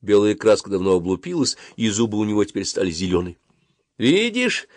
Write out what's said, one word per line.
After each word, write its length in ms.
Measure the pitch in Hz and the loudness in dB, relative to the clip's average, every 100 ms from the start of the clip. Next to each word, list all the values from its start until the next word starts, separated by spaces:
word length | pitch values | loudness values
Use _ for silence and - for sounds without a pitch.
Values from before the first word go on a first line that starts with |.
Белая 340 | 101 104 104 | 2 4 4
краска 360 | 101 110 104 104 | 2 2 2 2
давно 220 | 98 95 | -2 2
облупилась, 640 | 92 87 92 - 180 131 - - | 2 0 -4 -4 -2 -2 -4 -12
и 140 | - 113 | -4 -2
зубы 300 | 101 117 104 | 0 0 0
у 60 | |
него 200 | 107 104 | 0 0
теперь 200 | 101 - | -2 -4
стали 260 | 95 - 95 | -6 -4 -4
зелёные. 480 | 80 92 90 90 87 _ _ _ _ _ - | -4 -2 -2 -2 -10 _ _ _ _ _ -2
"Видишь", 720 | 117 180 233 226 247 - - | 0 2 0 -2 -2 -4 -8